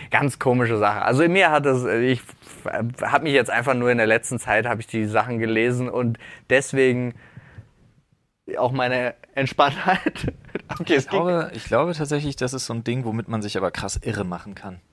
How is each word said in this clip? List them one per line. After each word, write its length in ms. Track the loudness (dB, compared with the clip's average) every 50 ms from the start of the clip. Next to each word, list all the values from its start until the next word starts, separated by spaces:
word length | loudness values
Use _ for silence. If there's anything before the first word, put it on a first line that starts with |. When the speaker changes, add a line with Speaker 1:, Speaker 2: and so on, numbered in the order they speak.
| -6 -2
Speaker 1:
ganz 280 | 0 2 2 0 -2 0
komische 360 | 0 2 2 4 2 2 2 2
Sache. 240 | 2 2 2 2
Also 240 | 2 2 4 4 4 4
mir 220 | 4 4 4 4
hat 120 | 4 4 4
das, 200 | 2 2 2 0
ich 340 | 0 0 2 2 2 0 0 -4 -10 -20 _ -20 -20 -20 -12 -10 -8 -6 -4 -4 -6 -6 -6
hab 220 | -2 0 0 0
mich 100 | 2 4
jetzt 180 | 4 4 4 4
einfach 220 | 0 0 0 0 0
nur 160 | 2 2 2
in 60 | 4 4
der 80 | 4 4
letzten 300 | 4 2 2 -2 -6 -6
Zeit, 260 | -2 0 0 2 2
hab 120 | 0 -2 -4
ich 80 | -6 -6
die 180 | -4 -4 -2
Sachen 320 | 0 2 0 0 0 -2 -2
gelesen 500 | -2 0 2 2 2 2 0 0 -2 -4
und 300 | -2 -2 -2 -2 -2 -4 -8 -16 -20 -20 0 2
deswegen 640 | 2 2 2 2 2 2 4 4 2 2 -2 -6 -8 -10 -18 -20 -20 -20 -20 -20 -20 -20 -20 _ _ _ _ _ _ _ _ _ _ _ _ _ _ _ _ -10 -4 -2
auch 140 | -2 0
meine 420 | 0 0 0 0 0 0 -2 -4 -6 -8 -14 _ _
Entspanntheit. 1000 | -2 -2 0 2 2 2 2 2 0 0 0 0 0 -2 -4 -6 -4 -6 -8 -8 -10
<laughs> 40 | -14 -12 -12 -12 -10 -10 -10 -8
Okay, 140 | 0 2 2
Speaker 2:
Ich 40 | 2
Speaker 1:
es 80 | 2 2
ging 120 | 0 0
Speaker 2:
glaube, 300 | 2 2 2 0 -2 -4 -8
ich 100 | -12 -4
glaube 280 | 0 2 2 2 2
tatsächlich, 420 | 0 -4 -4 -2 -2 -2 -2 -4 -4
das 180 | -4 -4 -4 -4
ist 100 | -6 -6
so 60 | -6
ein 100 | -6 -4
Ding, 220 | -4 -4 -4 -2 -2
womit 240 | -2 -4 -4 -4 -4
man 140 | -4 -4
sich 160 | -4 -4 -2 -2
aber 120 | -2 -2
krass 300 | -2 -4 -6 -6 -6 -6
irre 220 | -6 -4 -4 -4 -4
machen 300 | -6 -6 -8 -10 -14 -16
kann. 260 | -16 -16 -16 -16 -16 -20 _